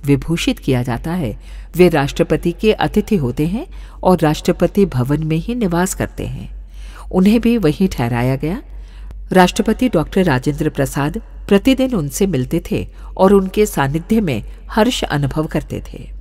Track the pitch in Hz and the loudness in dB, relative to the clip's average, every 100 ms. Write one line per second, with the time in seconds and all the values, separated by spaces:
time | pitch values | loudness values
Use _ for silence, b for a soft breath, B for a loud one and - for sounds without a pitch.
0 | 139 139 139 165 - - - 127 123 117 | 2 0 2 -2 -2 -2 0 0 0 -4
1 | 165 180 131 - b b b 160 180 160 | -4 -4 -4 -6 b b b 4 4 6
2 | 139 - 160 156 175 165 220 - 156 214 | 0 0 0 0 -2 0 0 2 2 0
3 | 208 208 127 127 156 208 349 b b b | 2 0 0 -2 -2 -2 -6 b b b
4 | 185 180 151 151 - 170 175 - 190 127 | 2 4 2 2 0 2 2 2 2 2
5 | 123 147 156 160 170 240 202 170 185 - | 0 0 0 -2 -2 -2 0 0 -2 -2
6 | 110 - 113 131 - - - B B B | -6 -6 -8 -8 -10 -14 -16 B B B
7 | B 185 190 226 233 233 165 151 190 - | B 2 4 4 4 2 2 2 0 0
8 | 117 120 127 135 151 214 - b b b | -2 0 0 0 -2 -6 -10 b b b
9 | b b - 185 180 - 220 214 254 170 | b b 0 4 6 4 0 2 2 2
10 | 147 - 180 127 151 143 156 143 135 143 | 0 2 2 2 0 -2 -2 0 -2 0
11 | 139 202 - - - 196 269 262 262 233 | -4 -4 -12 -14 2 4 4 2 2 0
12 | 143 - 196 143 127 170 - 131 92 b | -2 -2 0 0 0 -4 -2 -6 -6 b
13 | b - 190 202 190 208 214 - 139 156 | b 2 6 6 4 0 0 2 0 -2
14 | 170 220 190 113 - b b - 226 254 | 0 0 0 -4 -6 b b -2 0 -2
15 | - 143 143 156 156 160 - - - - | -4 -2 -2 -2 -2 -4 -4 -10 -10 -16
16 | - - | -14 -16